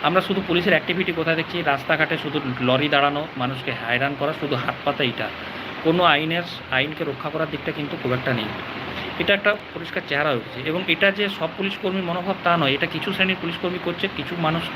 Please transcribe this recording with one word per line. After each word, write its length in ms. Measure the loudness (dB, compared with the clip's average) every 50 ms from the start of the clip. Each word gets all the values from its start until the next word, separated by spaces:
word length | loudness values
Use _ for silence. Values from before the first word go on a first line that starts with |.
| 2
আমরা 180 | 4 4 4
শুধু 200 | 2 2 -2 -2 0
পুলিশের 240 | 2 0 2 4 4
অ্যাক্টিভিটি 400 | 4 4 4 0 -2 0 0 0
কোথায় 240 | 0 0 2 2 2
দেখছি, 260 | 2 0 -2 -4 -2
রাস্তাঘাটে 560 | 2 2 0 0 2 0 2 2 2 0 0
শুধু 220 | -2 -2 -2 -2 -2 -2 -2 -2 0
লরি 280 | 4 4 4 4 4 4
দাঁড়ানো, 380 | 4 4 4 4 2 0 -4 -4 -4
মানুষকে 340 | -2 -2 -2 -2 -4 -4 -6
হয়রান 440 | -6 -4 -2 0 0 2 2 0 0 0
করা, 140 | -2 -2 -2 -2
শুধু 160 | -2 -2 0
হাত 200 | 0 0 -2 -4 -2 -2
পাতা, 180 | -2 0 2 0
এটা 260 | 0 0 -2 -6 -6 -6 -8 -10 -10 -10 -10 -10 -10 -10 -2 2
কোনো 200 | 2 4 6 6
আইনের, 400 | 6 6 6 4 0 0 -2 -2 -4 -8 -12 -8 -2
আইনকে 320 | 0 0 0 0 -2 -4 -4
রক্ষা 260 | -4 -4 -4 -6 -6
করার 180 | -2 -2 -2 -2
দিকটা 200 | -4 -4 -4 -4
কিন্তু 260 | -4 -4 -4 -6 -6 -4 0
খুব 100 | 0 0
একটা 200 | 0 2 0 0
নেই। 120 | 0 0 -4 -6 -8 -8 -8 -8 -8 -8 -8 -8 -6 -8 -8 -4 -2
এটা 140 | 4 4 4
একটা 220 | 4 4 2 2 2 -4 -10 -10
পরিষ্কার 280 | -10 -8 -4 -6 -6 -4
চেহারা 220 | 0 0 2 2 2
হয়ে 80 | 2
উঠেছে। 320 | 0 -2 -4 -8 -6 -4 -2
এবং 140 | -2 -2 2
এটা 240 | 0 2 4 4 4
যে 180 | 4 2 -2 -2 0 -2
সব 100 | -4 -4 -2
পুলিশকর্মীর 460 | -2 -4 -4 -2 -2 -2 -2 0 0 -2
মনোভাব 320 | -2 -2 -2 -2 -2 -2 0 2
তা 140 | 2 4
নয়, 160 | 4 4 2 2
এটা 120 | 2 0
কিছু 280 | -2 -2 -4 -4 -2 0
শ্রেণীর 220 | 2 2 2 2 0
পুলিশকর্মী 380 | -2 -4 -4 -2 -2 -2 -2 -2 -4
করছে, 220 | -4 -2 -2 -4 -4 -4
কিছু 180 | -4 -6 -6 -4 0
মানুষ 240 | 0 2 2 0 -2 -4 -8